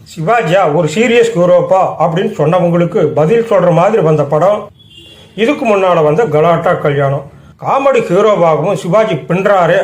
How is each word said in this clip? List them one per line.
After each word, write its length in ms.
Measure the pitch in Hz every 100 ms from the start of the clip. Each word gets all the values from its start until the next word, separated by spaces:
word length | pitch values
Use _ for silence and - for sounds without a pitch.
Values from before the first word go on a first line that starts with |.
| - -
சிவாஜியா 580 | 156 - 156 185 170
ஒரு 140 | 151 156
சீரியஸ் 440 | 214 233 233 226 170
ஹீரோப்பா 560 | 180 180 - 190 156 -
அப்படின்னு 340 | 165 165 214
சொன்னவங்களுக்கு 760 | - 151 180 175 175 175 214 147
பதில் 380 | 143 156 233
சொல்ற 280 | 226 202 175
மாதிரி 300 | 160 190 214
வந்த 200 | 160 151
படம் 480 | 139 151 185 208 - - _ - - - -
இதுக்கு 420 | - 233 294 233 202
முன்னால 280 | 185 170
வந்த 200 | 151 156
கலாட்டா 480 | 233 147 170 165 185
கல்யாணம். 580 | 165 151 143 139 143 - - - -
காமெடி 360 | 135 254 277 247
ஹீரோவாகவும் 760 | - 180 220 190 170 151 180
சிவாஜி 400 | 196 180 208 220
பின்றாரே 680 | 156 - 175 196 196 165 190